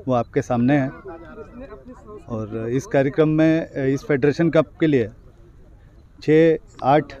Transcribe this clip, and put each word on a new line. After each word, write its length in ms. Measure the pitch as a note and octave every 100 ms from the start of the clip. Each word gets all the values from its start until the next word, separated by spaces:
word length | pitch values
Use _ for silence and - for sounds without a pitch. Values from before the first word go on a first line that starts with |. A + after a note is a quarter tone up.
| C3
वो 60 |
आपके 280 | A#2+ - -
सामने 360 | - A#2 B2 D3
है। 120 | C3 - F#4+ E3+ - - - A#3+ C#4 - B3 - - G#3+ -
और 400 | A2+ G#2+ A2+ A2+
इस 160 | C3 -
कार्यक्रम 440 | C#3+ C#3 D#3+ D#3
में, 420 | D#3 D#3+ D#3+ -
इस 320 | C#3 C3+ C#3
federation 460 | - C#3+ C#3+ C#3 E3+
कप 160 | D#3+ - -
के 80 | D#3+
लिए 220 | C3+ G#2 - - - - - - - - - - -
छः, 360 | - D#3 E3 D#3 - -
आठ 300 | B2+ D3+ D3 -